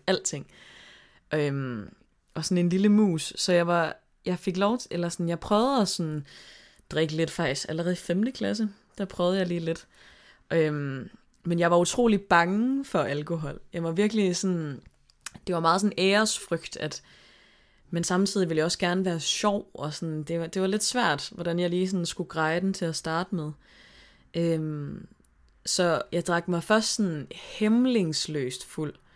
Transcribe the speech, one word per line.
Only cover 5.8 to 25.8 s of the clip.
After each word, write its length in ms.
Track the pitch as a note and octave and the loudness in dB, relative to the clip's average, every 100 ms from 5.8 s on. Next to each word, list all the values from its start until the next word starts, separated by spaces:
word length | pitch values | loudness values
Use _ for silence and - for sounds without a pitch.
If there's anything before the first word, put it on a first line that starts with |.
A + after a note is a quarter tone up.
at 80 | F#3+ | 2
sådan 380 | - D#3+ D3+ C#3+ - - - - _ - | 0 -4 -6 -8 -16 -20 -20 -20 _ -6
drikke 240 | D3 D#3+ | -2 0
lidt 160 | D#3 D#3+ | 0 -2
faktisk 360 | - D#3 C#3 - | 0 -2 -2 -4
allerede 240 | D#3+ E3+ | -4 -2
i 40 | F3+ | -2
femte 360 | - F3+ A#3 | -2 0 0
klasse, 360 | C4 G3+ G#3 G#3+ - _ - | -2 -4 -2 -2 -6 _ -10
der 60 | |
prøvede 340 | F#3+ - F3+ F#3+ | -8 -2 0 2
jeg 80 | F3+ | 0
lige 140 | F3 | -2
lidt. 260 | E3 E3 - _ - - - _ - | -4 -6 -10 _ -20 -20 -20 _ -2
Øhm, 580 | E3 D#3 D3 C#3+ C3+ - - _ _ | 2 2 0 -4 -6 -10 -18 _ _
men 140 | E3+ E3+ | -2 2
jeg 120 | E3+ | 4
var 60 | F3 | 4
utrolig 440 | F3 - A#3+ G3+ | 4 4 4 4
bange 640 | - F3 E3+ G#3 B3 C4+ | 4 4 4 2 0 -2
for 140 | C4+ E3+ | -2 -2
alkohol. 600 | C#3 C#3+ D3+ E3 D3 C#3 - | 0 -2 -4 -6 -6 -10 -10
Jeg 100 | F3 | -6
var 60 | E3 | -2
virkelig 440 | E3 G#3 G#3+ G3 E3+ | 0 2 2 2 2
sådan, 440 | F#3+ F3 D3+ C3 - _ _ _ - - - | 0 -2 -4 -8 -14 _ _ _ -16 -10 -4
det 80 | |
var 60 | E3+ | 2
meget 200 | E3 F#3 | 4 4
sådan 140 | G#3 - | 4 4
æresfrygt, 800 | F#3+ G3+ A3 - - E3 - - | 4 4 4 -2 -4 -4 -4 -8
at, 260 | D3+ - - - - - _ _ _ _ _ | -8 -8 -16 -20 -20 -20 _ _ _ _ _
men 140 | E3+ | -4
samtidig 440 | E3+ F3+ G3 G3+ F3 | 0 2 2 0 0
ville 100 | D#3 | 0
jeg 60 | |
også 140 | D#3+ - | 0 0
gerne 260 | F3+ F#3 | 0 0
være 160 | F#3 E3+ | 0 -2
sjov, 500 | - - G#3 G3+ - | -2 0 0 0 -4
og 200 | - D3+ | -10 -8
sådan, 280 | D3 E3 D#3 | -6 -6 -6
det 180 | D3+ E3 | -4 -4
var, 60 | E3 | -4
det 160 | F#3 | -2
var 60 | F#3+ | 0
lidt 160 | G#3 | 0
svært, 440 | - B3 G3 C#3+ - | 0 2 2 0 -4
hvordan 260 | - E3+ E3+ | -6 -2 0
jeg 120 | F3 | 0
lige 180 | F3+ F#3 | 0 0
sådan 180 | F#3+ E3 | -2 -2
skulle 220 | - E3 | -6 -6
greje 320 | D#3+ D#3 E3+ | -2 0 0
den 120 | F#3+ | 0
til 120 | F#3 | -2
at 120 | E3+ D#3 | -4 -4
starte 380 | D#3+ D#3+ F#3+ | -4 -4 -2
med. 180 | F3 D3+ D3+ _ - - - - _ _ | -4 -6 -10 _ -20 -20 -20 -20 _ _
Øhm, 720 | E3+ E3+ D#3+ D#3 D3+ C#3+ - - _ - _ _ _ - | -2 0 0 -2 -6 -8 -10 -14 _ -20 _ _ _ -4
så 360 | - | 0